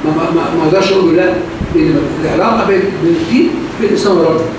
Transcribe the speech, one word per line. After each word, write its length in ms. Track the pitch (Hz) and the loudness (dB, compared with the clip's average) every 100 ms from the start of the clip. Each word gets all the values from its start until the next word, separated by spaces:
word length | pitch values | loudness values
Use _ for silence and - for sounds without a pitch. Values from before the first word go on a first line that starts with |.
| 156 | -2
ما، 60 | |
ما، 120 | 156 147 165 | -2 -2 -4
ما، 60 | - 165 | -2 -2
ما 60 | 156 | 0
اقدرش 240 | 190 190 | 2 2
اقول 240 | 190 170 170 | 2 4 2
له 60 | |
لا، 100 | 180 175 - - - 170 | 2 -2 -6 -6 -2 0
لان 200 | 156 147 139 156 156 | 2 0 -2 -4 -2
العلاقه 420 | 170 202 226 196 | 0 0 0 0
بين، 120 | 185 196 156 | 0 0 -2
بين 120 | 165 165 | 0 0
الدين، 280 | - 247 349 - - - | 2 2 2 0 -6 -4
بين 100 | 202 | 0
الانسان 220 | - 202 175 | 2 2 2
وربه. 240 | 160 160 113 | 2 0 -2